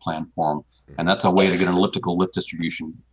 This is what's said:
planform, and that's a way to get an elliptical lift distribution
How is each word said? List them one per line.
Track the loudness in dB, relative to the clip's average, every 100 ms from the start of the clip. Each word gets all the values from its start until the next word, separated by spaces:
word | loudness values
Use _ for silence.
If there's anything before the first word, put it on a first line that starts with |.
planform, | -6 -6 -6 -4 -2 -4 -8 _ -14 -4
and | 0
that's | 2 4
a |
way | 4 4
to | 4
get | 2
an |
elliptical | 2 2 0 -2 0
lift | -2
distribution | -2 -8 -6 -6 -6 -10 -12 _